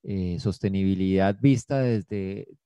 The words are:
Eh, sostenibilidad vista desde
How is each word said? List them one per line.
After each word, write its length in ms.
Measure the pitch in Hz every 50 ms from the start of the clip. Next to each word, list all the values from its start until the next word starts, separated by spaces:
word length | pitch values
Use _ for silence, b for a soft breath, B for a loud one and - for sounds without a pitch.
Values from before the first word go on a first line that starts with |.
| _
Eh, 360 | - 101 98 92 90 87 85
sostenibilidad 920 | - 104 92 - - 101 98 95 95 95 98 92 95 95 95 95 95 98 101 101
vista 400 | 113 139 135 120 - _ 143 135
desde 680 | 131 123 117 107 92 _ 107 101 95 95 98 101 - - - _ _